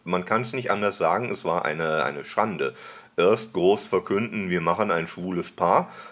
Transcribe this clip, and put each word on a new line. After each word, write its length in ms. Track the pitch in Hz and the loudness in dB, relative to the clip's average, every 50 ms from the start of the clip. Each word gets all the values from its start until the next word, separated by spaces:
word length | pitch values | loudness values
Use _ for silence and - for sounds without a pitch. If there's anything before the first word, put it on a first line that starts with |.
| _ | _
man 220 | 87 90 90 90 | -2 -2 -2 0
kann's 280 | - 110 113 123 123 - | 0 0 0 0 -2 -4
nicht 180 | 135 120 - | -4 -2 -2
anders 260 | 98 104 104 101 95 - | 0 0 0 0 0 2
sagen, 320 | 98 80 87 101 120 - | 2 2 2 2 0 -4
es 140 | 104 95 - | -6 -4 -2
war 200 | 85 82 87 - | 0 0 0 0
eine, 380 | - 76 80 82 80 78 78 67 | 0 -2 -2 -2 0 0 0 0
eine 200 | 65 71 73 69 | -2 -2 -6 -10
Schande. 500 | - - - 104 110 98 76 69 65 - - - - - - - - _ - | -4 -2 0 0 0 -2 -2 -4 -4 -6 -8 -14 -18 -18 -20 -20 -6 _ 2
Erst 360 | 85 95 107 110 110 - - | 4 4 4 2 0 -4 -2
groß 340 | 95 87 92 101 104 - - | 2 4 4 4 4 0 -2
verkünden, 640 | - 95 - - 98 101 113 113 107 110 98 90 | -2 -2 0 0 -2 -2 -2 -2 -4 -6 -2 -2
wir 120 | 87 87 | -2 0
machen 300 | 82 85 87 95 107 104 | 2 2 2 2 2 2
ein 160 | 87 85 82 82 | 2 0 -2 -4
schwules 440 | - - 90 92 90 87 82 - | -8 -8 -6 -4 -4 -4 -4 -6
Paar 400 | - - 90 85 98 143 180 - - - - - | -2 0 4 4 4 4 4 0 -6 -16 -18 -20